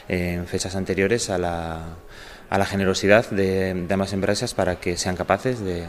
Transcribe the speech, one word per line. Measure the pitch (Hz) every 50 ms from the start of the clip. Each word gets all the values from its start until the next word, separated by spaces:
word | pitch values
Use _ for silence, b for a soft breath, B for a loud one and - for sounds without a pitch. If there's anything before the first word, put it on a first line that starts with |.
| B -
en | 98 90 90 87 87 87 87
fechas | 87 - 92 - 98 92
anteriores, | 98 92 90 95 90 98 98 117 117 - -
a | 98 90
la, | 90 87 85 85 82 82 82 82 82 82 82 82 - B B B B B B B B -
a | - 98
la | 98
generosidad | - 98 98 98 92 95 - - 98 101 113 - -
de, | 110 98 98 95 95 95 95 92 92
de | 92 90 85 98
ambas | 95 98 92 101
empresas | 95 92 98 104 - 123 120 -
para | - 95 90 90 -
que | - 95 87 87
sean | - 92 92
capaces | 90 87 - 92 101 - 131 127 113
de | 104 92 87 85 85